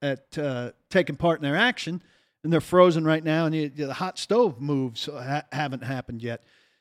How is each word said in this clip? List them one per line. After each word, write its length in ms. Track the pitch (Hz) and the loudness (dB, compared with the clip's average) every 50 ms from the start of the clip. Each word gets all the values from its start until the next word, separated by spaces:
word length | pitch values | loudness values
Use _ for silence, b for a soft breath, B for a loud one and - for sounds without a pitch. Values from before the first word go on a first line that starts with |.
at, 380 | - 143 139 127 _ _ - 170 | -4 -4 -4 -4 _ _ -8 -4
uh, 340 | 147 143 131 123 123 120 - _ _ _ | -4 -4 -4 -4 -6 -8 -10 _ _ _
taking 240 | - 196 175 - 156 | 0 2 2 2 -2
part 240 | 139 - 170 165 - | -2 0 0 0 2
in 60 | 156 | 0
their 120 | 139 143 | -2 0
action, 460 | 170 220 247 240 - - - 170 175 - _ _ _ _ _ _ _ _ | 2 2 2 0 -2 -6 -6 -6 -8 -10 _ _ _ _ _ _ _ _
and 100 | 151 165 | 2 2
they're 80 | 156 | 2
frozen 440 | - - - 180 180 180 170 165 160 | 2 4 8 8 8 8 8 4 2
right 180 | 156 160 160 156 | 2 2 2 0
now, 220 | 160 156 160 165 | 0 0 2 2
and 100 | 156 156 | 0 0
the, 140 | 156 151 147 | 0 -2 -4
the 260 | 127 147 147 135 135 | -4 -6 -6 -6 -4
hot 240 | - 185 185 - - | -6 -6 -6 -6 -10
stove 420 | - - 196 233 247 208 139 110 | -4 0 2 4 4 2 2 -4
moves 460 | 135 143 147 139 131 127 113 - - - 147 | -4 -2 -2 0 -2 -4 -6 -8 -10 -10 -10
ha-, 320 | 143 123 131 139 151 - _ - | -10 -6 -4 -4 -4 -4 _ -6
haven't 320 | 135 156 143 131 127 - | -4 -4 -4 -4 -8 -8
happened 380 | 117 135 127 123 - 120 117 113 | -6 -8 -8 -8 -10 -12 -8 -8
yet. 200 | 120 117 110 _ _ _ _ _ _ _ _ | -8 -8 -8 _ _ _ _ _ _ _ _